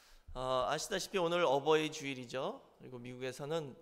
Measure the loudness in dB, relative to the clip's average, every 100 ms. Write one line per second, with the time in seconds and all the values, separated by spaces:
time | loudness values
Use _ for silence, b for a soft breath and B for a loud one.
0 | B B B -6 0 2 2 0 -2 -4
1 | -2 0 2 4 4 4 6 4 4 -4
2 | -6 -6 -6 -4 -4 -6 -16 -20 -14 -12
3 | -12 -8 -8 -6 -4 -4 -4 -12